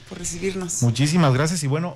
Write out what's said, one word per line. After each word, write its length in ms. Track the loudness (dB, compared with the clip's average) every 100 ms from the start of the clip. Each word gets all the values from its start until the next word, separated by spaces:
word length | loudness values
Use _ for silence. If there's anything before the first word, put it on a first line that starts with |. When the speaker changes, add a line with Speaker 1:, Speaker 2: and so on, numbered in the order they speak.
| -14
Speaker 1:
por 100 | -10
recibirnos. 640 | -8 -6 -4 -4 -6 0
Speaker 2:
Muchísimas 500 | 0 2 2 4 4
gracias. 300 | 4 2 -2
Y 60 | -2
bueno, 260 | -2 -4